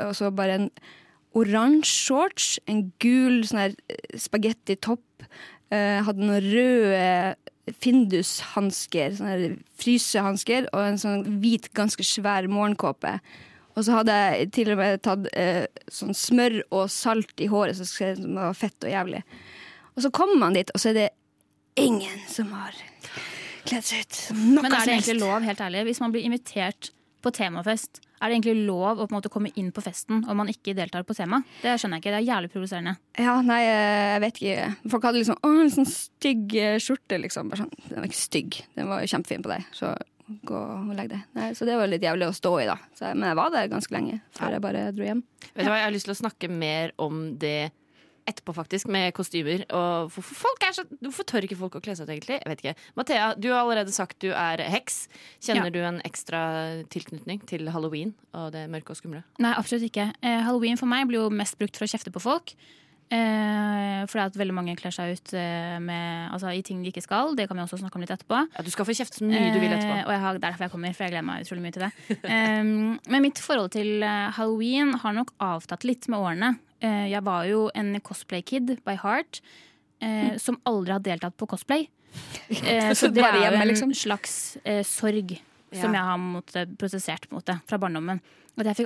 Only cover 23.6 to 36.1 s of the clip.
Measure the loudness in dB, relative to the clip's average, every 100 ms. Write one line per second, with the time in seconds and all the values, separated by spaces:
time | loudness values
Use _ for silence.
23.6 | -4 -2 -2 -4 -4 -8 -4 4 8 8
24.6 | 6 4 4 4 4 2 2 2 0 -2
25.6 | -2 -2 -2 0 0 0 0 -2 -4 -2
26.6 | -2 -4 -12 -18 _ _ -2 0 -2 -2
27.6 | -2 -2 -4 -14 _ -4 0 2 4 2
28.6 | 2 2 0 0 -2 -4 -4 -4 -4 -4
29.6 | -6 -6 -8 -8 -2 -2 0 -2 -2 -4
30.6 | -4 -4 -4 -4 -6 -4 0 0 -2 -4
31.6 | -2 0 -2 -4 -2 0 2 0 -2 -6
32.6 | -6 -4 -4 -6 _ 0 2 4 4 4
33.6 | 4 4 4 4 4 4 0 0 -2 0
34.6 | -2 -4 -2 2 4 4 2 2 6 8
35.6 | 8 6 2 0 -8